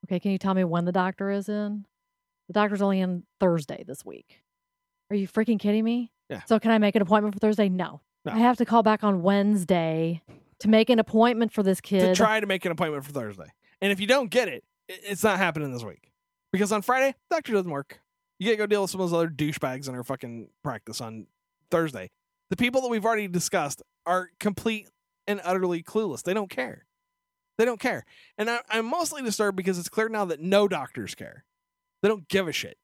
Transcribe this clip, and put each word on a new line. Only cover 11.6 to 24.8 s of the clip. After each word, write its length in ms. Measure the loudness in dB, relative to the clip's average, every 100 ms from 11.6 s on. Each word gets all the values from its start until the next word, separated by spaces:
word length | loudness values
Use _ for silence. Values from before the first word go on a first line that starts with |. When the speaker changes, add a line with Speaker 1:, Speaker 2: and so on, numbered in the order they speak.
Speaker 1:
this 160 | 0 0
Speaker 2:
To 40 |
Speaker 1:
kid." 340 | 0 2 4 6
Speaker 2:
try 240 | 4 4
to 60 | 0
make 180 | -2
an 80 | -2
appointment 320 | -2 -4 -4
for 80 | -8
Thursday. 400 | -8 -8 -12 -18 _ _ _
And 120 | -2
if 80 | -2
you 60 | 2
don't 220 | 2 2
get 180 | 0 0
it, 160 | -4 _ _ _
i-, 80 | -16
it's 180 | -8 0
not 160 | 2 2
happening 340 | 0 0 -6
this 120 | -6
week. 260 | -10 -16 _ _ _ _ _
Because 200 | -2 0
on 100 | 0
Friday, 320 | 2 2 2 -2 _
doctor 220 | -4 0
doesn't 180 | -2 -2
work. 300 | -6 -8 -16 _ _ _ _
You 60 | -2
gotta 80 | 0
go 100 | 2
deal 160 | 0
with 80 | 0
some 100 | -2
of 100 | -2
those 60 | 0
other 120 | 0
douchebags 580 | -2 -4 -2 -6 -6 -8
in 60 |
her 80 | -10
fucking 440 | -8 -8 -8 -12 -16 _
practice 360 | -10 -10 -10 -12
on 260 | -12 -14 -18 _ _ _ _
Thursday. 400 | 0 0 -6 -14 _ _ _ _
The 60 | -2
people 240 | 0 0
that 80 | 0
we've 160 | -2
already 240 | 0 0 -2
discussed 540 | -4 -2 -2 -2 -8 -16 _ -2
are 240 | -2 -2 _
complete 480 | -6 -2 -4 -4